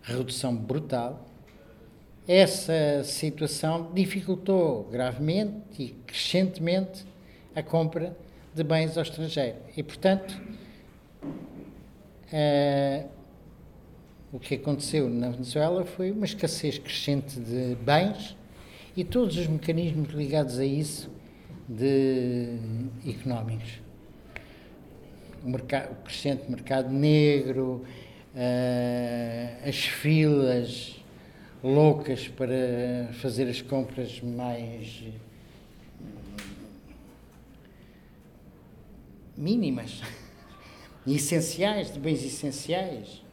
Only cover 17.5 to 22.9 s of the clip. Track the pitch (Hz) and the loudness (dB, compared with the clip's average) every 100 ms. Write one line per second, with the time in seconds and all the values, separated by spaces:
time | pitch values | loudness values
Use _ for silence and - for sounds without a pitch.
17.5 | 123 127 120 117 147 196 208 - - - | -2 -2 -2 4 4 4 -2 -10 -14 -20
18.5 | - - - - 185 180 247 220 160 165 | -20 -20 -20 -10 -6 0 2 2 2 0
19.5 | 156 - 160 170 151 147 147 139 151 135 | 0 0 0 0 0 -2 -2 0 2 2
20.5 | 123 135 143 151 - - - - - - | 0 0 0 -2 -6 -12 -16 -20 -20 -18
21.5 | - - 110 131 135 135 131 123 123 120 | -16 -10 0 4 6 6 4 2 0 -2
22.5 | 117 113 113 131 | -4 -4 -4 -4